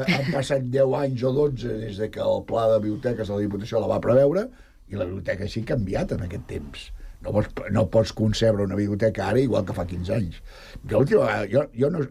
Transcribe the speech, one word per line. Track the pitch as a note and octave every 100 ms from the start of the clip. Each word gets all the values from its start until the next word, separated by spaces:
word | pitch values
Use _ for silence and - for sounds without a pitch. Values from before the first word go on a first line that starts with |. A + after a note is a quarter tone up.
| C3
eh, |
han | C#3 C3+
passat | C#3 C3 C#3
deu | B2 C3 C3+ C3+
anys | C#3 B2
o | B2+
dotze | C3+ D3 A#2+ A#2+
des | G#2+ G#2 F#2+
de | G#2+
que | -
el | A2 A2 -
pla | A2+ A2
de | A2
biblioteques | G#2+ G#2 B2 A2 G2+
de |
la | G2+
Diputació | G2+ G2 A2 A#2
la | G2
va | G2+
preveure, | - B2+ C#3+ F3+ B3 - - _ -
i | G2
la | F2+
biblioteca | F#2+ F#2 - -
sí | A#2
que | A2+
ha | C#3+
canviat | F#2+ A#2+ -
en | -
aquest | F2+ - -
temps. | F#2 D2 - - - - -
No | -
pots, | G2+ - - -
no | G#2 G#2
pots | A2+ A2
concebre | - A2 G#2+ A2 G2+
una | G2 G2
biblioteca | G2+ G2+ A2+ F#2+ F#2+
ara | A#2+
igual | C3+ G#2 F#2
que |
fa | - F2
quinze | F2+ F2+
anys. | A2+ F2 - - - - - -
Jo | -
l'última | C3 C#3 A#2+
vegada, | G#2+ G2+
jo, | B2 D3 A2+
jo | C#3
no, | E3+ C3